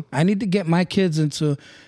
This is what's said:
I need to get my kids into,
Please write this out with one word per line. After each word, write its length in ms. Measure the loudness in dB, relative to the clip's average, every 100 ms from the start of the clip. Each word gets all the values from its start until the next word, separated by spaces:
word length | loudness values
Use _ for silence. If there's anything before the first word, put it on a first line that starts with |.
| -4
I 120 | 0
need 160 | 0 0
to 60 | 0
get 200 | -2 0
my 180 | 0
kids 360 | 0 0 0 2
into, 360 | -2 0 -2 -2 -8 -20